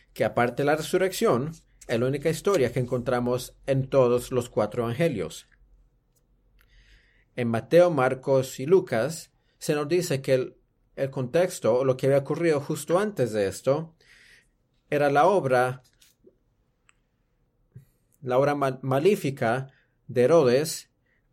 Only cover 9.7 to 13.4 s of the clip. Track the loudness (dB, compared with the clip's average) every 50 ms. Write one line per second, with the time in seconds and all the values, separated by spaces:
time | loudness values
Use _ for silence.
9.7 | -2 -2 -2 -2 -2 -2 -2 -2 -4 -4 0 0 0 0 0 -4 -10 _ _ _
10.7 | _ _ _ _ _ -6 -6 -6 -4 -6 -6 -2 0 0 0 0 -2 -2 0 0
11.7 | 2 2 2 0 -2 0 0 2 2 2 0 -2 -4 -2 0 0 0 0 -2 -6
12.7 | -8 -8 -4 -2 0 0 0 -2 -2 -2 -4 -2 -2 -2